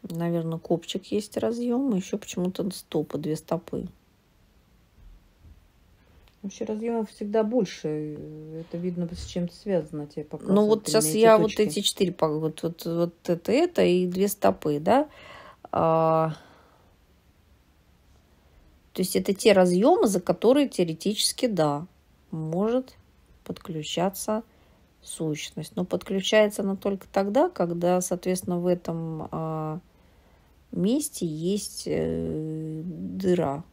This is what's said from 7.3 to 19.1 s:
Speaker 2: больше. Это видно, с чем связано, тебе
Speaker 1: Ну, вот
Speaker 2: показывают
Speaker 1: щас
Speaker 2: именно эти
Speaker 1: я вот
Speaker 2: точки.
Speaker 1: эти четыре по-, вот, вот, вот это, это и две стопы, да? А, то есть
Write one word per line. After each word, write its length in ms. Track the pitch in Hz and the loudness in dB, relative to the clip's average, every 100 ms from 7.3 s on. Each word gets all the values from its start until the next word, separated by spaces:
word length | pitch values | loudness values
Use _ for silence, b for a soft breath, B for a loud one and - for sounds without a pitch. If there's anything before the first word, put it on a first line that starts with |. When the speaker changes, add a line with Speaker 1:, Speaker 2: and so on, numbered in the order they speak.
| 220 | 2
Speaker 2:
больше. 460 | 214 247 185 - 156 151 151 151 151 156 156 160 | 2 2 0 -2 -6 -4 -6 -8 -12 -14 -12 -12
Это 160 | 165 170 | -10 -6
видно, 320 | 180 175 170 | -6 -4 -6
с 120 | 175 - | -8 -8
чем 240 | 185 175 | -6 -6
связано, 580 | - 208 185 151 151 147 | -8 -2 -2 -2 -10 -10
тебе 160 | - 151 156 | -12 -10 -10
Speaker 1:
Ну, 240 | - 196 214 | 2 4 6
вот 200 | 214 - | 2 2
Speaker 2:
показывают 0 | |
Speaker 1:
щас 260 | 220 - | 2 2
Speaker 2:
именно 20 | 214 | 6
эти 120 | 226 | 8
Speaker 1:
я 100 | 220 | 8
вот 220 | 220 - | 6 2
Speaker 2:
точки. 0 | |
Speaker 1:
эти 220 | 214 175 | 0 2
четыре 300 | 202 - 185 | -2 0 -2
по-, 140 | 175 160 151 | 0 -2 0
вот, 240 | 156 156 | -4 -4
вот, 220 | 170 170 165 | -8 -6 -4
вот 300 | 170 175 - - | -2 -2 -4 -4
это, 220 | 170 - | -2 2
это 320 | 233 349 269 | 2 2 2
и 220 | 180 180 180 | 4 4 2
две 200 | 180 202 | 0 0
стопы, 500 | - 196 190 156 147 | 2 2 2 -2 -2
да? 300 | 160 247 302 B B B B B - | 4 2 2 B B B B B -6
А, 640 | - 165 160 160 160 160 156 B B B B B B _ _ _ _ _ _ _ _ _ _ _ _ _ _ _ - - _ _ | 0 2 4 4 2 0 -4 B B B B B B _ _ _ _ _ _ _ _ _ _ _ _ _ _ _ -20 -20 _ _
то 80 | - | -4
есть 140 | 185 | -2